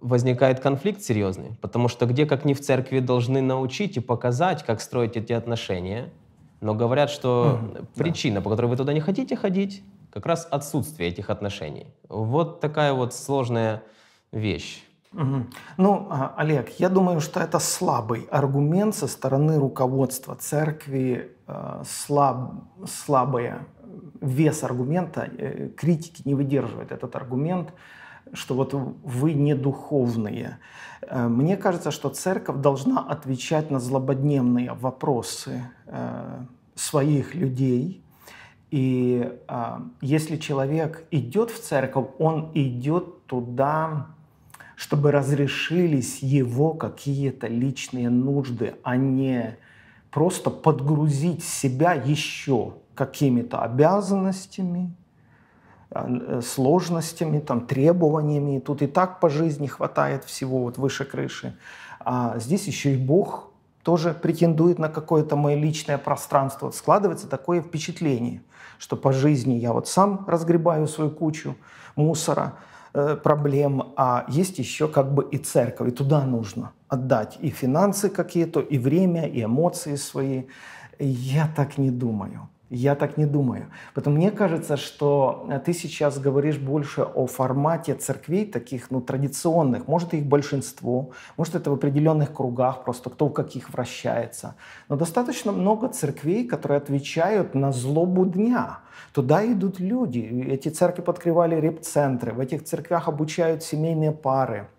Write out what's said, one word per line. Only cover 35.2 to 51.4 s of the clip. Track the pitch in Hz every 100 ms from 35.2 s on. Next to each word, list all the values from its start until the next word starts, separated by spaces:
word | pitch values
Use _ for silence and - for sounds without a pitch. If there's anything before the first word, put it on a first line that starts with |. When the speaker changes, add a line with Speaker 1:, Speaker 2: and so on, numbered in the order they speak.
| 107 - - 127 123 - -
Speaker 2:
э, | 127 123 123 123 127 131 - _
своих | - - 151 139 147 -
людей. | 156 139 127 135 123 156 190 - _ - - - _ _
И, | 147 131 127 123 123 120 - -
а, | 135 117 120 123 -
если | 135 151 156 156
человек | - 139 135 156 151 156 -
идёт | 156 120 196 233
в | -
церковь, | - 143 127 139 117 -
он | 156 160 156
идёт | - 135 123 127 165 - - _
туда, | 127 120 123 139 156 160 156 - - - _ _ - - -
чтобы | - 147 147
разрешились | 143 131 147 143 - - 165 175 147 117 -
его | 135 143 123 117 156
какие-то | 160 107 - 143 139 139 131 113
личные | 117 131 135 - 127 120
нужды, | 123 131 139 131 120 110 -
а | - 123
не | 135 131 135 127 110 110 - - - - _
просто | - 165 185 -
подгрузить | - - 135 139 151 151 135 165 160